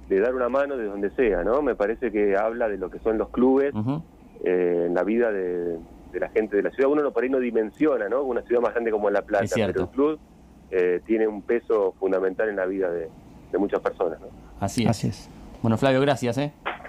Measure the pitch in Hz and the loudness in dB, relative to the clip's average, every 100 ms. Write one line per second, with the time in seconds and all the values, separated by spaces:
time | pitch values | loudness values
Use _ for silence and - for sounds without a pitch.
0 | - 95 117 127 120 135 143 135 107 101 | 0 2 2 0 0 0 -2 -4 -6 -4
1 | 101 - 120 90 90 131 143 104 104 113 | -4 2 2 2 2 2 2 0 0 -2
2 | 120 104 104 98 110 117 113 98 - - | -2 0 2 2 0 0 -2 -2 -6 -4
3 | 113 110 98 - 127 131 143 107 117 151 | -2 0 -2 2 4 4 2 -2 -4 -4
4 | - - - - - 90 87 85 85 87 | -8 -20 -20 -6 0 2 2 2 0 0
5 | 92 113 117 101 90 87 87 82 82 - | 0 2 0 0 -2 -4 -4 -6 -10 -20
6 | - 90 90 113 107 101 90 - 135 151 | -12 -8 -2 -2 0 0 0 2 2 2
7 | 143 113 127 135 123 113 107 - 151 127 | 0 0 0 0 0 0 -2 0 2 2
8 | 101 123 135 117 - 120 117 110 117 107 | 0 -2 -2 -4 0 2 2 0 0 2
9 | 104 101 - 101 98 117 101 92 87 127 | 2 0 0 0 0 0 0 0 -2 0
10 | 147 156 - - - - - 92 90 87 | 0 0 -12 -20 -20 -20 -4 0 2 0
11 | - 110 110 104 - 120 - 110 95 - | 0 0 0 -2 -2 -2 2 2 2 0
12 | 95 95 95 92 110 98 92 98 92 85 | 0 0 0 -2 -2 -2 -2 -2 -2 -4
13 | 80 - - - - 90 98 95 98 - | -8 -14 -20 -20 -4 -2 0 0 -2 -2
14 | 87 78 - - - - 98 - 113 113 | -4 -4 -14 -20 -18 -6 -4 0 0 0
15 | 120 - - - - - 117 110 135 131 | -2 -6 -14 -20 -18 -4 0 2 4 4
16 | 143 127 120 117 147 - - - | 2 0 0 -2 -4 -6 -12 -10